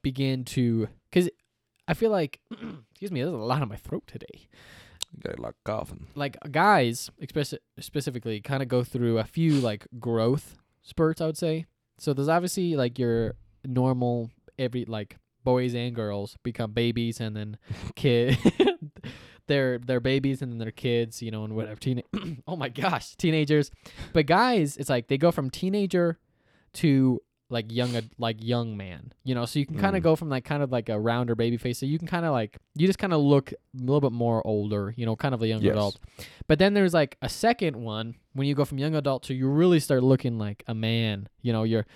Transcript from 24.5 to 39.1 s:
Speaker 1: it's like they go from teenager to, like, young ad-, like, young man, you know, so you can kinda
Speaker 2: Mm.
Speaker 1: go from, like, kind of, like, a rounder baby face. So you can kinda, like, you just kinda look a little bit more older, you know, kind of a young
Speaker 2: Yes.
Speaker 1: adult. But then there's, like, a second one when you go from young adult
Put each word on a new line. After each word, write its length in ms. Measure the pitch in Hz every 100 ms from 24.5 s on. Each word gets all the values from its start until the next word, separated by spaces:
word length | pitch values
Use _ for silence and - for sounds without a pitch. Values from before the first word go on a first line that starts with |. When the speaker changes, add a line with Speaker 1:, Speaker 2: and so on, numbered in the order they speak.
| 233 147 -
Speaker 1:
it's 120 | 139
like 200 | 127 -
they 80 | 139
go 120 | 170
from 200 | 165 131
teenager 680 | - 185 208 196 180 170 165 _ _ _ _ _ -
to, 460 | 165 135 131 123 _ _ _
like, 200 | 120 110
young 240 | 117 123 120
ad-, 140 | 110 -
like, 200 | 117 110
young 320 | 113 120 117 107
man, 360 | 95 85 - -
you 120 | 131 123
know, 100 | 120
so 140 | 151
you 80 | 139
can 80 | 151
kinda 220 | 196 190
Speaker 2:
Mm. 40 |
Speaker 1:
go 120 | 165 160
from, 120 | 156
like, 160 | 131
kind 200 | - 147
of, 80 | 139
like, 180 | 123 113
a 100 | 107
rounder 360 | 113 117 123 113
baby 220 | 117 120
face. 200 | 127 117
So 80 | 135
you 140 | 160
can 80 | 165
kinda, 240 | 175 170
like, 260 | 131 107 - _
you 140 | 147 185
just 100 | 190
kinda 180 | 196 160
look 360 | 143 139 135
a 40 | - _ 131
little 240 | 123 147
bit 100 | 139
more 300 | 120 117 113 -
older, 440 | 104 104 104 101 110
you 80 | 113
know, 100 | 113
kind 200 | 143 120
of 60 |
a 40 | 113
young 140 | 110
Speaker 2:
Yes. 120 | 104
Speaker 1:
adult. 260 | 107 101 - - - - - -
But 100 | 151
then 160 | 190
there's, 220 | 202 185 165
like, 200 | 143 -
a 80 | 120
second 460 | - 226 247 170 117
one 400 | 113 107 113 - _
when 140 | 131 139
you 80 | 143
go 100 | 139
from 140 | 135
young 160 | 147 156
adult 260 | 139